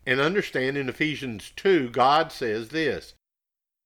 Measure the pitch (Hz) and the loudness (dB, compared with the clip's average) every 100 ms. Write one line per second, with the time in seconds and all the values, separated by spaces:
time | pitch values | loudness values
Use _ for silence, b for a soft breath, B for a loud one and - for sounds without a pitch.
0 | 131 131 151 202 - 135 131 143 127 - | -2 0 2 0 -2 -2 -2 -2 -4 -2
1 | 156 127 131 104 - - 196 175 120 127 | -4 -4 -8 -10 -12 -2 2 4 2 4
2 | 131 151 160 - 120 110 113 160 147 85 | 6 4 2 -4 -4 -4 -4 -2 -2 -2
3 | - _ _ _ _ _ _ _ | -8 _ _ _ _ _ _ _